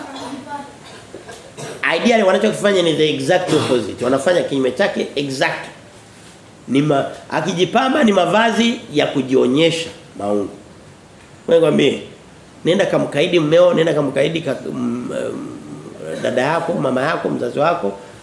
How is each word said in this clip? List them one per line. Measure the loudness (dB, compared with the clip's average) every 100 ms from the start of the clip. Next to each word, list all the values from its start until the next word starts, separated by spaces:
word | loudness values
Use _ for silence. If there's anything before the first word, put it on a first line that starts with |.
| -12 -14 -12 -12 -12 -12 -12 -18 -20 -20 -20 -20 -18 -18 -18 -16 -14 -4 0 2
Ideally | 4 4
wanachokifanya | 4 4 2 2 2 2
ni | 2
the | 2 2
exact | 0 2 2 2
opposite. | 0 2 0 0 -4 0
Wanafanya | 0 2 0
kinyume | 0 0 -2
chake | 0 -2 0 -4 -4
exact. | -6 -2 -2 -4 -12 -18 -20 -20 -20 -20 -20 -20 -20 -18 -2
Ni | 0
ma-, | 2 0 0 -8 -6
akijipamba | -4 -4 -2 0 2 0 2
ni | 4
mavazi | 4 2 2 2 2 0 -2 -4
ya | 0 0
kujionyesha | 0 2 2 4 4 2 2 -6 -12 -20 -8
maungu. | -2 -2 -2 -10 -20 -20 -20 -20 -20 -20 -20 -12 2
Wewe | 4
ngwambie, | 4 4 2 0 -8 -20 -20 -20 -20 -4 0
nenda | 2 2
kamkaidi | 0 0 0 2 2
mmeo, | 4 6 6
nenda | 6 2
kamkaidi | 2 0 0 0 0
ka-, | -4 -6 -6
m-, | -4 -4 -4 -6
m-, | -6 -6 -8 -10 -12 -14 -16 -16 -14 -10 -4
dada | -2 0
yako, | 0 0 -2
mama | -2 -2 0
yako, | -2 -2 -4
mzazi | -4 -4 0
wako, | 0 0 -4 -8 -18 -20